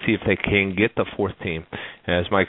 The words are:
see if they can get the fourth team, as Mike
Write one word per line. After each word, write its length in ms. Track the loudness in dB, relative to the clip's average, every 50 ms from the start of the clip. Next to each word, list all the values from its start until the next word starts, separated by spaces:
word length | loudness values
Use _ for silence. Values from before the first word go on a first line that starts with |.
| 0
see 80 | 0 0
if 80 | 2 2
they 120 | 0 0 0
can 360 | 2 2 2 2 2 2 0 2
get 180 | 0 2 2
the 100 | 0 -4 -4 -2 -2
fourth 160 | -2 -2 -4 -6 -6
team, 220 | -6 -6 -6 -8 -10 -14 -14 -14 -14 -16 -12 _ -2
as 180 | 0 0 0 2
Mike 160 | 2 2 2